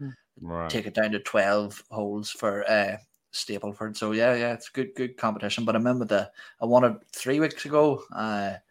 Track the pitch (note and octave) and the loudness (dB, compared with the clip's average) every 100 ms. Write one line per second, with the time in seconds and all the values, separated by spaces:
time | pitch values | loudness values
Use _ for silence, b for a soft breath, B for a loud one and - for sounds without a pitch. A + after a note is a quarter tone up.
0 | C#3 B2+ B - E2+ E2+ E2 A2+ G#2+ A2 | -12 -12 B -18 -10 -6 -4 -4 -4 0
1 | G#2+ G#2 - A2 G2 G#2 G#2 - - G#2+ | 0 0 0 2 4 2 0 -8 -12 -6
2 | G2+ G#2 G#2 - A2 G2+ G2+ G#2+ G2+ G2+ | -6 -6 -8 -4 -2 -2 2 2 2 -2
3 | _ _ _ - - G2+ G#2 G#2 A2 G#2 | _ _ _ -10 -6 -6 -6 -8 -8 -4
4 | G#2+ A2 A#2+ B2 A#2+ A2+ - C3+ C3 C3 | -2 2 4 4 0 -4 -8 -6 -6 -4
5 | B2+ B2+ A2+ G#2 G#2 - A2+ A2+ B2 B2+ | -8 -2 -4 -2 -4 -2 0 2 2 0
6 | A2+ G2+ G2+ B B B A#2 B2 B2 G#2 | 2 2 0 B B B 4 6 6 2
7 | _ - B2+ D3 D#3 D#3 C#3+ D3+ D3+ C3+ | _ -8 -2 2 0 -2 0 4 4 2
8 | - - A2 G#2 G2 G2 _ | -6 -6 -4 -2 -4 -6 _